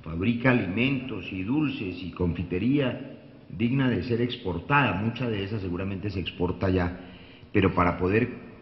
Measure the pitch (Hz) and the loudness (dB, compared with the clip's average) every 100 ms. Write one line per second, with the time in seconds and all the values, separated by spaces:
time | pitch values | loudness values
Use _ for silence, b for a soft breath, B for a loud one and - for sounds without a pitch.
0 | 80 82 110 117 131 120 95 101 131 135 | -6 -2 0 2 4 4 2 0 0 0
1 | 110 104 87 95 95 143 147 - 98 - | -4 -8 -8 -6 -2 0 0 -2 -6 -6
2 | 87 - 87 82 85 90 117 139 131 - | -10 -2 0 0 -2 0 2 2 2 -2
3 | - - - - - - 123 135 131 101 | -10 -14 -18 -20 -16 0 2 4 4 2
4 | 87 117 120 - 95 82 - 143 127 90 | 2 0 0 -2 -4 -4 2 2 4 2
5 | 113 117 123 104 98 110 95 87 95 95 | -2 -2 -2 -2 -2 -4 -4 -4 -4 -4
6 | 101 90 82 - 87 87 95 92 87 - | -4 -4 -6 -2 -2 0 2 2 0 -4
7 | B B B B - 104 92 87 87 78 | B B B B 0 4 4 4 2 4
8 | 90 107 120 - - - | 2 4 2 -4 -14 -18